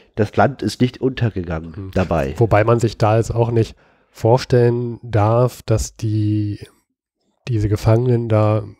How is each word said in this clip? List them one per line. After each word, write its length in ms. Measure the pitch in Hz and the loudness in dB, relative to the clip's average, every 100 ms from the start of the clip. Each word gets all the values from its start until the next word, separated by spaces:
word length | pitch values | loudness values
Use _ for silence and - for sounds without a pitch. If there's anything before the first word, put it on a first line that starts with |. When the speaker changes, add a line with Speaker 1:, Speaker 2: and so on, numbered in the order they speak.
| _ | _
Speaker 1:
das 200 | - 107 | -4 -2
Land 280 | - 107 131 | 2 0 0
ist 180 | 107 - | -6 0
nicht 220 | 127 - | -2 0
untergegangen 720 | 131 131 113 98 85 80 82 90 | -4 -2 -2 -2 -6 -8 -10 -12
Speaker 2:
Mhm. 140 | 95 | -6
Speaker 1:
dabei. 400 | 95 87 82 69 80 | -4 0 0 -2 0
Speaker 2:
Wobei 260 | 110 104 | 2 2
man 160 | 110 117 | 4 2
sich 160 | 110 - | 0 0
da 220 | 107 113 | 0 2
jetzt 160 | 113 | 0
auch 160 | 107 117 | -2 0
nicht 260 | 117 110 - _ _ _ | 0 -2 -4 _ _ _
vorstellen 840 | - 110 127 - 123 120 120 120 117 | -4 2 2 2 2 2 0 -4 -10
darf, 580 | 120 110 107 117 123 - | -4 0 2 2 0 -2
dass 320 | - 110 - - | -2 -2 -2 -6
die, 680 | 113 107 107 107 104 98 - _ _ _ _ _ _ _ - | -4 -2 0 -2 -4 -8 -14 _ _ _ _ _ _ _ -6
diese 220 | 113 104 | -2 0
Gefangenen 600 | 104 117 110 127 117 117 | 0 2 2 2 0 2
da 360 | 107 107 107 104 - | 2 2 0 -4 -12